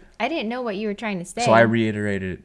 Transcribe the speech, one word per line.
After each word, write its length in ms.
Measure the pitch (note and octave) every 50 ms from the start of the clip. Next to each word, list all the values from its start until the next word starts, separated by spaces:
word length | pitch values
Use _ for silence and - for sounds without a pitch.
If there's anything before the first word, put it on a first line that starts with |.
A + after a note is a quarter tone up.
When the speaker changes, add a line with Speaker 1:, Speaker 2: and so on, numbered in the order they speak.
| - - _ -
Speaker 1:
I 80 | A3 C#4
didn't 200 | E4 D#4+ A3 A3
know 140 | A#3+ B3+ B3
what 140 | A#3 G3
you 100 | G3 A3
were 80 | G#3+ G3+
trying 240 | - A#3 G#3 G3+ F3
to 60 | F3
say. 200 | - - A3+ A#3+
Speaker 2:
So 80 | A#3+ A2
I 100 | A2+ A#2
reiterated 800 | A2 A2+ A2+ A2 A2 G#2 G#2 G#2 G#2 G2+ F#2+ F#2+ F#2 F2 - -